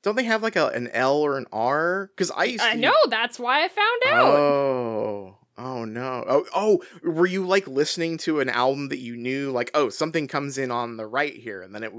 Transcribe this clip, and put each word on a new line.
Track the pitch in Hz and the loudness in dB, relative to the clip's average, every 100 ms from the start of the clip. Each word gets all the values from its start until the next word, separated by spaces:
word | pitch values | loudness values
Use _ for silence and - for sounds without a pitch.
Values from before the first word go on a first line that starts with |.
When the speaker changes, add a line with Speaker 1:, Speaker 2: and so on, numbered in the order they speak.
Speaker 1:
don't | 196 | -2
they | 220 | 0
have, | 226 220 | 2 0
like, | 220 196 | 0 2
a, | 139 | 2
an | 120 120 | 0 -4
L | 117 131 147 | 0 2 4
or | 147 139 | 2 -2
an | - | -4
R? | 110 120 147 170 190 196 - | -2 0 2 0 -2 -6 -4
'Cause | 180 - | -2 0
I | |
used | 214 233 | -2 0
Speaker 2:
I | 240 | 0
Speaker 1:
to | 226 | 2
Speaker 2:
know, | 269 622 494 | 4 4 4
that's | 220 240 - | 2 -2 -2
why | 240 277 | 0 2
I | 359 | 2
found | 415 427 494 523 | 2 0 2 2
out. | 679 - 143 | 4 6 6
Speaker 1:
Oh. | 147 143 139 127 120 107 110 101 95 101 _ - | 4 2 2 0 -2 -2 -4 -6 -10 -20 _ -14
Oh, | 127 123 | -10 -8
no. | 113 117 131 123 - | -8 -6 -6 -6 0
Oh, | 143 - | 0 2
oh, | 180 214 196 - - | 0 2 2 0 -8
were | 165 160 185 | -4 2 2
you, | 190 185 | 2 2
like, | 196 190 | 2 2
listening | 131 151 170 165 165 | 0 0 0 -4 -2
to | - 151 | -2 0
an | 127 | 0
album | 113 127 139 139 | 2 2 0 -4
that | 139 | -8
you | 120 120 | -8 -6
knew, | 123 135 139 | -4 -4 -2
like, | 123 123 | -2 0
"Oh, | 151 127 | 0 0
something | - 156 165 143 | 0 -2 -2 -2
comes | 147 139 135 | -4 -4 -4
in | 127 | -4
on | 120 120 113 | -4 -4 -8
the | 107 | -6
right | 127 147 | -4 -4
here," | - 113 98 | -6 -12 -12
and | 92 | -12
then | 104 | -12
it, | 110 | -12